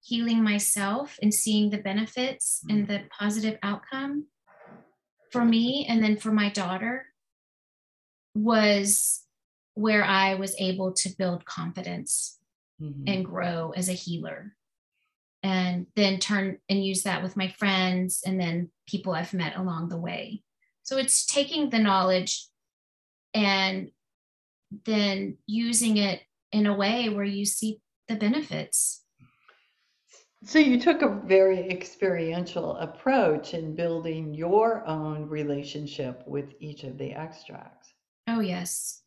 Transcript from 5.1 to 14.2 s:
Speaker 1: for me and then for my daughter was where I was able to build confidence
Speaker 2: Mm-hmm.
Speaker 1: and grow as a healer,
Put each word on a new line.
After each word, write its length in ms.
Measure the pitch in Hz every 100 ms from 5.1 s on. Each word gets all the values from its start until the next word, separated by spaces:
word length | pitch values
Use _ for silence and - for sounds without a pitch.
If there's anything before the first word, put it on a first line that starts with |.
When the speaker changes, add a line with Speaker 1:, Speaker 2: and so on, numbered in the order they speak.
| _ _
Speaker 1:
for 140 | 247 233
me 400 | 226 233 277 -
and 160 | 226
then 140 | 220 214
for 140 | 220
my 180 | 214 202
daughter 560 | 202 180 185 220 254 - _ _ _ _ _ _ _ _ _ _ _ _ 214
was 920 | 214 226 208 202 202 - - - - _ _ _ _ -
where 280 | 214 214
I 320 | 190 190 196 190
was 200 | 190 -
able 320 | 190 185 185
to 220 | 185 190 -
build 280 | 185 175 -
confidence 920 | - 170 175 180 175 - - - - _ _ _ _
Speaker 2:
Mm-hmm. 220 | 151 139 139
Speaker 1:
and 160 | 190 185
grow 460 | 175 175 170 165 180
as 100 | 185
a 60 |
healer, 640 | 180 - 170